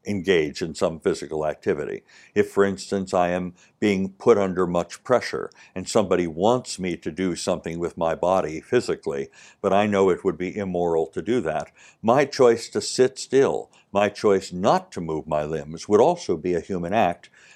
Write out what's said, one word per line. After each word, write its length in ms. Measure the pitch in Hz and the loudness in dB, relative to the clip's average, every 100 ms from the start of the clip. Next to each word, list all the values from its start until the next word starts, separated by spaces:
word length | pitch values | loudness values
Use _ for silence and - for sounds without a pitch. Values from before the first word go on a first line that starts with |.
| - | -6
engage 560 | 101 87 90 76 - | -4 2 2 2 -4
in 140 | 85 76 | -8 -4
some 240 | 90 82 | -4 -2
physical 480 | 98 82 71 78 78 | -4 -4 -6 -6 -4
activity. 560 | - - 78 65 50 _ - - 104 | -4 -4 -4 -4 -10 _ -20 -6 -2
If, 160 | 101 | 0
for 120 | - | 2
instance, 520 | 98 95 - 101 95 92 | 2 2 -4 -6 -2 0
I 140 | 90 | 0
am 260 | 90 90 - _ - | 0 -6 -12 _ -2
being 300 | 107 98 95 | 0 0 -2
put 280 | - 120 104 | -2 4 4
under 300 | 98 90 87 | 4 0 0
much 360 | 87 85 - | 0 -4 -8
pressure 460 | - 120 - - - _ - | 0 0 0 -8 -10 _ -16
and 160 | 92 92 | -12 -2
somebody 380 | 117 95 90 85 | 0 2 0 0
wants 500 | 80 101 127 117 - | 0 2 2 -2 -8
me 180 | 92 80 | -6 -6
to 140 | 95 | -8
do 240 | 78 92 85 | -4 -4 -2
something 440 | - 85 85 82 | -4 -4 -4 -6
with 180 | 85 - | -6 -2
my 160 | 82 | -2
body 480 | 82 87 95 78 80 | 0 2 2 0 -6
physically, 680 | - 123 - 80 - 71 69 - - _ | 0 0 0 -6 -4 -6 -8 -14 -20 _
but 100 | 101 | 0
I 140 | 98 104 | 2 2
know 240 | 98 95 | 4 4
it 120 | 85 | 4
would 140 | 95 80 | 0 -2
be 180 | 90 101 | -6 -6
immoral 520 | 98 90 87 82 80 | -4 -2 0 0 -2
to 160 | - | -4
do 180 | 82 123 | -2 -2
that, 300 | 80 76 76 _ - _ | 0 -4 -6 _ -20 _
my 220 | 110 131 143 | 2 4 2
choice 440 | - 123 113 - | 4 4 4 -2
to 120 | 110 | -6
sit 360 | - - 127 - | -4 2 2 0
still, 540 | - 135 120 67 - _ _ | 0 2 2 0 -8 _ _
my 160 | 101 104 | 0 0
choice 460 | - 107 95 - | 2 2 2 0
not 380 | 90 104 185 - | -2 2 2 -2
to 100 | - | -10
move 240 | 82 78 78 | -6 -6 -2
my 180 | 76 | -4
limbs 460 | 76 80 71 82 - | -2 -6 -8 -10 2
would 120 | 104 | 4
also 360 | 143 175 - 85 | 4 2 -2 -4
be 160 | 90 | -2
a 60 | 85 | -2
human 340 | - 95 85 | -2 -6 -2
act 380 | 107 92 85 - _ - | 0 0 -2 -12 _ -20